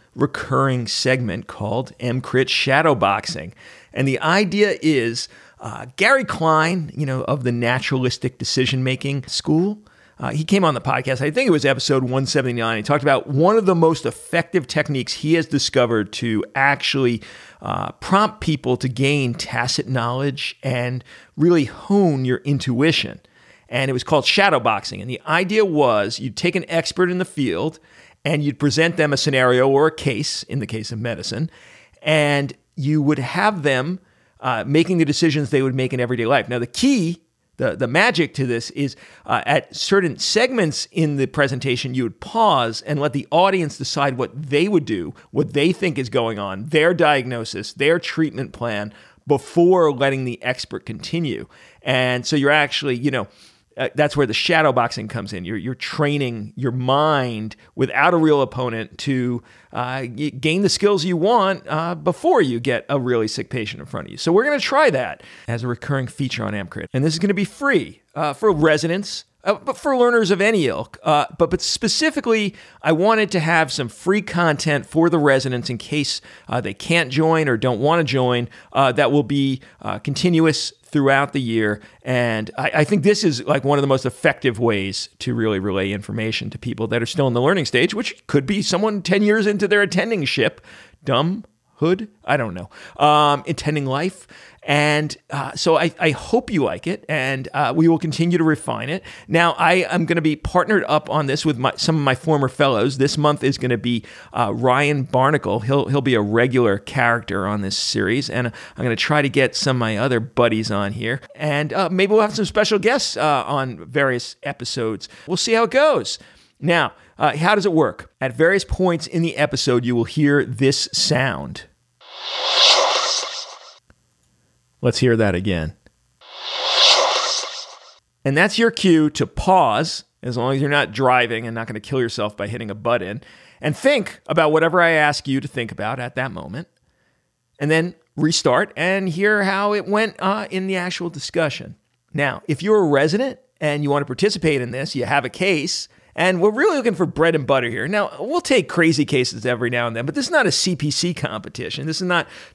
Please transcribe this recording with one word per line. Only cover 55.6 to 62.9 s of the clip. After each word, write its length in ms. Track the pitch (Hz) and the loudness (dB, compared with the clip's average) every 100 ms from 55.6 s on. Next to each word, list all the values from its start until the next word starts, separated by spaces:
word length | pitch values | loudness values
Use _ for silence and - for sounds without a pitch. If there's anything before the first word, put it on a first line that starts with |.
| 135 127 | -8 -8
training 800 | - - 147 143 131 117 107 - | -8 -2 0 0 -2 -6 -10 -6
your 160 | 127 | -4
mind 840 | 127 127 135 156 143 127 110 110 - _ - | -2 0 2 4 2 0 -6 -10 -12 _ -4
without 360 | 131 - 156 | -2 2 4
a 60 | 170 | 4
real 240 | 160 147 | 4 4
opponent 560 | 135 123 123 113 107 - | 2 -2 -6 -6 -10 -8
to, 440 | - 131 123 120 - - _ | -4 -2 -2 -4 -10 -20 _
uh, 300 | 113 123 131 | -8 -6 -6
y-, 300 | 127 117 147 127 | -8 -6 -6 -4
gain 240 | 156 175 | -2 2
the 60 | 202 | 0
skills 360 | - 202 202 170 | 2 2 2 0
you 100 | 170 | 0
want, 460 | 190 240 190 190 - | 2 4 2 -2 -4
uh, 260 | 156 170 | -4 -4
before 480 | 170 151 170 330 302 | -2 -2 0 2 4
you 180 | 143 117 | 2 0
get 280 | 127 117 | -2 -2
a 100 | - | -2